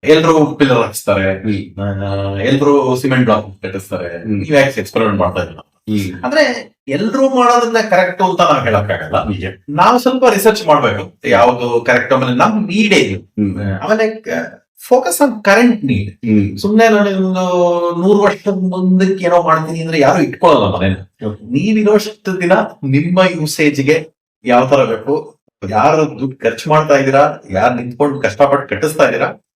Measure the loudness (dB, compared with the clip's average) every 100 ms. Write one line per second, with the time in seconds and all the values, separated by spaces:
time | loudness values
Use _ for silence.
0 | 4 4 4 2 2 2 2 2 0 -6
1 | -2 0 0 -4 -4 -6 -6 -8 -6 -6
2 | -6 -4 -6 -4 0 2 2 2 2 -2
3 | 0 0 2 0 -2 -14 -10 -10 -10 -10
4 | -8 -10 -6 -6 0 2 2 -2 -6 -2
5 | -2 0 -2 -2 -8 -12 -20 _ -6 -4
6 | -4 -8 -4 0 0 -2 -12 _ -8 -4
7 | -2 0 0 2 2 2 2 -2 0 0
8 | 0 -2 -2 0 2 2 0 -2 -2 -6
9 | -4 -6 -4 -6 -8 -12 -8 0 2 4
10 | 0 2 2 4 2 0 0 2 2 -4
11 | -8 _ 0 4 4 2 -2 -2 0 0
12 | 2 0 0 0 0 0 -2 0 2 2
13 | 2 -4 -10 -4 -4 -2 -6 -6 -2 0
14 | 0 -4 -8 -8 -8 -16 _ _ 0 0
15 | 0 0 0 0 2 4 4 2 -2 -2
16 | -4 -8 0 2 2 -4 0 4 4 4
17 | 0 0 -2 -2 -2 0 2 0 -2 -2
18 | 2 4 2 0 -6 -2 -4 -2 0 2
19 | 2 0 2 2 2 0 -2 -6 -4 0
20 | 2 2 0 2 2 4 2 0 -2 -4
21 | -8 _ -10 -10 -6 -2 0 2 4 2
22 | 0 -10 -8 -4 2 2 0 -8 -2 0
23 | 2 2 2 0 -6 0 0 0 0 0
24 | -2 _ _ _ 0 2 4 2 2 -2
25 | -4 -4 -6 _ _ _ -4 0 2 2
26 | 0 -4 -10 -2 -4 -4 0 0 4 2
27 | 4 2 2 -2 -6 0 0 -2 -8 -4
28 | -4 -2 -6 0 2 2 -4 -4 -4 0
29 | 0 0 -4 -6 _